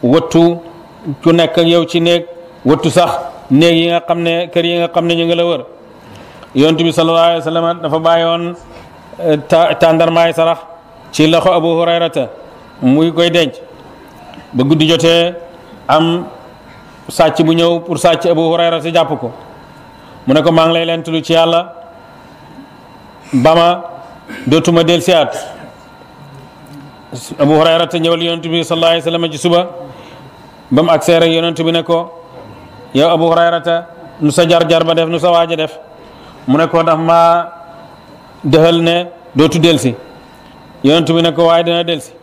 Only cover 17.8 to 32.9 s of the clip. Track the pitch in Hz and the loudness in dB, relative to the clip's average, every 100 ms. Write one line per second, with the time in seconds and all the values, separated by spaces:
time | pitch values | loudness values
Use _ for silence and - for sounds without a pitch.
17.8 | 170 160 175 165 170 160 165 165 170 165 | -4 -2 0 0 0 0 0 0 0 -2
18.8 | 156 170 160 147 120 - - - - - | -2 -2 -2 -4 -8 -14 -20 -20 -20 -20
19.8 | - - - - - 143 170 165 160 165 | -20 -20 -20 -12 -2 2 2 2 2 0
20.8 | 165 165 160 160 147 165 165 165 180 - | -2 -4 -4 -6 0 2 2 0 -4 -14
21.8 | - - - - - - - - - - | -20 -20 -20 -20 -20 -20 -20 -20 -20 -20
22.8 | - - - - - 135 139 165 170 175 | -20 -20 -20 -20 -4 0 2 4 2 0
23.8 | - - - - - - - 156 160 165 | -8 -18 -20 -20 -20 -12 -2 0 2 2
24.8 | 160 175 170 170 143 - - - - - | 2 0 2 0 0 -6 -14 -18 -20 -20
25.8 | - - - - - - - - - - | -20 -20 -20 -20 -20 -20 -20 -20 -20 -20
26.8 | - - - 120 - - 143 151 160 165 | -20 -20 -18 -16 -16 -2 2 4 4 2
27.8 | 170 170 165 170 170 170 165 170 160 165 | 0 -2 -2 -2 -2 -6 -4 -4 -4 0
28.8 | 165 170 160 170 165 151 175 170 180 - | 0 0 -2 -4 -6 -4 0 0 -2 -10
29.8 | - - - - - - - - - 127 | -18 -20 -20 -20 -20 -20 -20 -20 -2 0
30.8 | 170 160 - 165 165 165 170 160 165 170 | 2 0 2 2 2 0 -2 -4 -2 -2
31.8 | 160 165 175 - - - - - - - | -2 -4 -4 -14 -20 -20 -20 -20 -20 -20
32.8 | - | -6